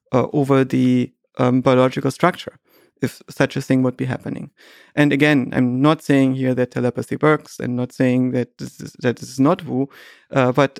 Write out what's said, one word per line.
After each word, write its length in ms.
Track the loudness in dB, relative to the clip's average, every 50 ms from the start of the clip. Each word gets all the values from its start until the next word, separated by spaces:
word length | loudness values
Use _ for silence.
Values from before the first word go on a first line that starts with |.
| _ -2
uh, 160 | 0 0 0 0
over 320 | 0 0 2 2 2 2 2
the, 480 | 2 0 0 2 2 2 2 0 -2 _ _ _ _ _
um, 240 | -2 0 2 2 2
biological 500 | 2 4 4 4 2 2 0 -2 -4 -4
structure 480 | -2 0 0 0 0 -2 -14 -18 _ _ _ _ _ _ _ _ _ -6
if 200 | -6 -6 -6 -10 -20 -18
such 260 | -2 -2 -2 -2 -2
a 60 | -8
thing 200 | -2 0 0 2
would 160 | 2 0 -2
be 80 | -4 -6
happening. 460 | -6 -6 -8 -8 -10 -10 -10 -12 -14 _ _ -20 -20 -20 -20 -20 _ -2
And 180 | 0 2 2
again, 400 | 2 2 2 2 2 2 0 -2 -2
I'm 280 | -2 0 0 0 2
not 200 | 2 2 2 0
saying 340 | 0 0 2 2 2 2 0
here 180 | -2 -2 -2 0
that 180 | 0 -2 -2
telepathy 440 | -2 -4 -4 -2 -4 -4 -8 -8 -6
works, 440 | -2 0 0 0 0 -4 -12 -14 -10
and 160 | -8 -6 -4
not 180 | -4 -6 -6 -2
saying 380 | -2 0 2 2 2 0 0
that 260 | -2 -4 -6 _ _
this 220 | -16 -16 -16 -14 -16
is, 140 | -18 -18 -14 -4
that 180 | -2 -2 -2
this 120 | -4 -10 -12
is 100 | -2 2
not 260 | 2 2 2 0 -4
woo, 240 | -6 -4 -4 -4 -6 -8 -20 -20 -20 -20 _ _ -4
uh, 200 | -2 0 0 2
but, 280 | 2 2 0 0 -2